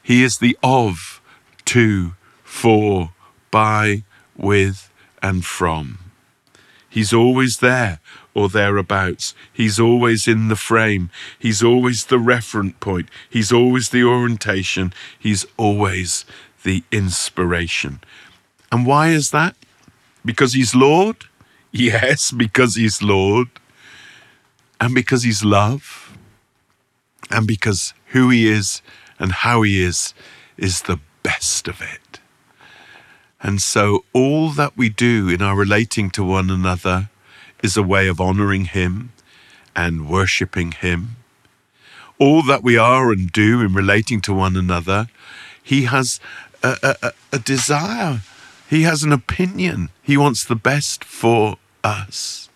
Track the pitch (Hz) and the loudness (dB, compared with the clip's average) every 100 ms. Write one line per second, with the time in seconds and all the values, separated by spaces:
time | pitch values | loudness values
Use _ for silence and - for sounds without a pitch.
0 | - 123 127 - 120 - 127 131 113 85 | 4 4 4 2 0 2 2 2 0 -4
1 | - - _ _ _ _ - 123 113 98 | -12 -20 _ _ _ _ 0 2 2 2
2 | 87 90 _ _ - - 117 107 107 95 | -4 -10 _ _ -20 -2 2 4 2 -2
3 | 82 - _ _ _ 107 107 107 107 104 | -4 -10 _ _ _ 0 2 2 0 -2
4 | 107 _ _ - 98 101 98 95 - _ | -8 _ _ -6 0 2 2 -4 -14 _
5 | _ _ 98 92 85 - 87 80 71 90 | _ _ -4 -4 -6 -4 -2 -2 -8 -14
6 | 90 _ _ _ _ _ _ _ _ 113 | -20 _ _ _ _ _ _ _ _ -4
7 | 101 117 120 127 131 - 123 127 110 82 | 2 4 4 4 0 2 2 2 -2 -6
8 | _ - _ - 101 104 101 101 90 98 | _ -20 _ -2 0 2 0 0 -2 -2
9 | 92 - - - - - 113 101 117 120 | -2 -6 -12 -14 -16 -2 -2 2 4 4
10 | 120 113 117 113 110 107 - 113 110 101 | 2 0 0 0 0 -2 0 2 2 0
11 | 90 - - - 120 101 117 123 123 117 | -4 -10 -20 -6 -4 2 4 4 2 -2
12 | - 127 117 123 110 107 98 - 101 92 | 0 2 2 0 -2 -6 -6 -6 -6 -6
13 | 82 - - 117 101 120 123 127 110 123 | -6 -16 -6 -4 2 4 4 2 0 2
14 | 123 123 123 110 107 98 92 - 92 - | 2 2 -2 -4 -4 -4 -4 -4 -6 -6
15 | - - 110 98 - - 107 101 101 95 | -20 -8 -4 -4 -6 -2 -2 0 -2 -2
16 | 90 - - - - _ 95 92 - 107 | -6 -8 -10 -20 -20 _ -4 -4 -4 -4
17 | 95 87 - - 87 87 85 - 73 67 | -2 -4 -8 -4 -2 -2 -4 -6 -8 -12
18 | - - - _ _ _ _ 123 123 143 | -18 -20 -20 _ _ _ _ -2 2 2
19 | 160 156 139 151 170 - _ _ _ _ | 2 0 0 -2 -2 -6 _ _ _ _
20 | _ _ - 110 131 131 120 127 139 160 | _ _ -8 0 0 2 2 4 6 4
21 | 208 220 - _ _ _ _ - 120 110 | 2 -4 -16 _ _ _ _ -2 0 2
22 | 127 147 - 120 110 - 127 107 110 - | 0 0 -2 -2 0 2 2 2 -2 0
23 | 104 98 95 110 120 - _ _ - - | 0 2 2 0 -2 -10 _ _ -20 -20
24 | - - _ _ _ _ _ _ 120 127 | -20 -20 _ _ _ _ _ _ -2 -2
25 | 123 127 120 101 107 101 104 139 - - | 0 0 0 0 2 4 2 -2 -8 -20
26 | - - _ _ _ _ _ _ _ _ | -20 -20 _ _ _ _ _ _ _ _
27 | _ _ - 117 110 107 110 95 - _ | _ _ -4 -2 0 -2 -2 -4 -6 _
28 | _ 131 127 123 110 107 98 - _ - | _ 2 4 4 4 2 -2 -8 _ -20
29 | - _ 95 90 120 120 107 98 90 82 | -20 _ -4 -2 0 2 2 2 0 -2
30 | - - - - _ - 95 90 - 82 | -8 -12 -20 -20 _ -6 -4 -4 -6 -8
31 | _ _ - - - - - - - - | _ _ -6 -4 -4 -6 -8 -12 -14 -16
32 | _ - _ _ _ _ - - - - | _ -20 _ _ _ _ -20 -20 -20 -20
33 | _ _ _ _ 101 98 - 113 101 101 | _ _ _ _ -6 -4 -2 0 2 0
34 | _ 127 135 151 160 147 143 - 117 104 | _ 0 2 2 0 -2 -4 -2 -2 0
35 | 120 117 95 90 101 98 101 104 117 - | 2 2 0 0 0 0 2 0 0 -4
36 | 98 - 92 95 92 92 92 90 95 92 | -4 -4 -2 0 0 0 -2 -2 -2 -2
37 | 101 _ _ - - _ 107 104 92 98 | -4 _ _ -20 -20 _ -2 -2 0 2
38 | 95 87 92 98 101 98 92 98 92 95 | 2 0 0 0 0 0 -2 -2 -2 -4
39 | 120 _ _ _ _ _ _ - 85 82 | -12 _ _ _ _ _ _ -6 -4 -4
40 | 76 92 92 - 90 95 85 80 90 85 | -2 0 0 -2 -4 -4 -6 -4 -4 -4
41 | 113 117 _ _ _ _ _ _ _ - | -6 -14 _ _ _ _ _ _ _ -20
42 | - _ 139 156 135 139 120 117 117 131 | -20 _ 4 6 4 2 4 4 4 4
43 | 127 98 92 110 107 120 104 95 98 104 | 2 2 0 2 2 4 2 0 2 2
44 | 107 113 98 95 95 92 90 87 85 98 | 0 -4 -2 -2 0 0 -2 -2 -2 -2
45 | 117 _ - - - - - 139 123 131 | -2 _ -20 -20 -20 -20 -2 0 0 0
46 | 127 - - - - _ 120 101 135 - | -2 -8 -14 -20 -20 _ -4 -2 -2 -2
47 | 123 - _ 139 117 135 - 147 180 233 | -6 -10 _ -8 -4 -4 -2 -2 -2 -4
48 | 185 120 - - - - _ 156 160 156 | -4 -4 -8 -20 -20 -20 _ 0 2 0
49 | 151 143 - - 185 196 180 - 85 _ | 0 0 0 -4 -4 -2 -4 -4 -8 _
50 | - 139 143 117 - 117 123 143 - - | 0 2 2 0 -4 -4 -2 -2 -4 -10
51 | - - 117 117 107 90 _ _ - 101 | -14 -2 0 2 0 -4 _ _ -6 -6
52 | 101 - - - - | -10 -12 -12 -14 -18